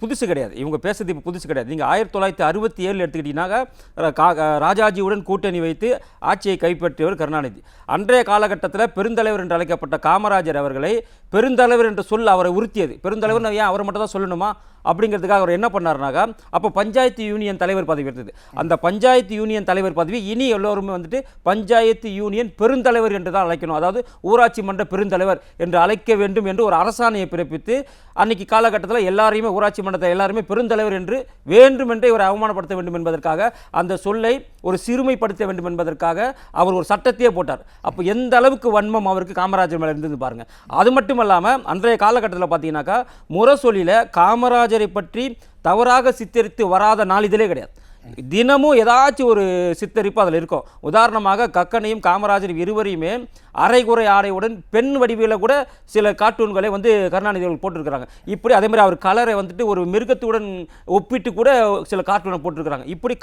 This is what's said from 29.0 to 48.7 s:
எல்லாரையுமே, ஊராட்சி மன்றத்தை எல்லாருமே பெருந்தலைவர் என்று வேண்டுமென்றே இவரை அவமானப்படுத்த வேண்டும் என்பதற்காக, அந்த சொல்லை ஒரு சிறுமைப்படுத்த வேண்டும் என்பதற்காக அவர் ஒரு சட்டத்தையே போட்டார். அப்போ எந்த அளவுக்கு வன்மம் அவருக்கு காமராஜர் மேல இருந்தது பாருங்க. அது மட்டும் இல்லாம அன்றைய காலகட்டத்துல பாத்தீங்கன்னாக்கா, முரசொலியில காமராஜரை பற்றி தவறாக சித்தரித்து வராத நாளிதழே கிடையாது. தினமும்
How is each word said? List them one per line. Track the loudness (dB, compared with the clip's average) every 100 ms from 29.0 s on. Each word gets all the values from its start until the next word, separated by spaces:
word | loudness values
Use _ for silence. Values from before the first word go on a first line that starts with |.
எல்லாரையுமே, | 0 2 2 2 -2
ஊராட்சி | 0 -2 -2
மன்றத்தை | -6 -2 0
எல்லாருமே | 0 0 -2
பெருந்தலைவர் | -4 -2 0 0 0
என்று | -2 -4 -6 -8 -12
வேண்டுமென்றே | 4 8 8 6 -2 0 2
இவரை | 4 2
அவமானப்படுத்த | 0 -2 -4 -6 -6
வேண்டும் | -6
என்பதற்காக, | -6 -4 -4 -2 -2 -2 -4 -8
அந்த | -4 -4 -4
சொல்லை | -4 -2 0 -2 -4 -10
ஒரு | -6 -4
சிறுமைப்படுத்த | -2 -2 0 0 -2 -4 -6
வேண்டும் | -6 -6
என்பதற்காக | -4 -4 -2 -2 -2 -4 -6 -8
அவர் | -2 0
ஒரு | 0 0
சட்டத்தையே | 0 0 2 2
போட்டார். | 2 -4 -6 -10 -12
அப்போ | -8 -4
எந்த | -2 -2 2 4
அளவுக்கு | 4 4 0 0
வன்மம் | 0 -2
அவருக்கு | -2 -2 -4 -4
காமராஜர் | -2 0 -2 -2
மேல | -4
இருந்தது | -4 -6 -6
பாருங்க. | -8 -10 -16 -20 -4
அது | 2 4
மட்டும் | 4 2 0
இல்லாம | 2 4 4 0
அன்றைய | -2 -2 0 2
காலகட்டத்துல | 4 2 0 -2 -2
பாத்தீங்கன்னாக்கா, | -2 -4 -6 -2 -4 -4 -12 -8
முரசொலியில | 2 4 4 4 2 2 2 2 2
காமராஜரை | 4 4 2 2 2 2 0
பற்றி | -4 -8 -6 -8 -10 -20 -6
தவறாக | 0 2 4 4 4
சித்தரித்து | 0 -2 -2 -2 0 0
வராத | 2 4 2 2
நாளிதழே | 2 2 2 0
கிடையாது. | -2 -8 -18 -20 -20 -20 -16 -4
தினமும் | 0 4 4 6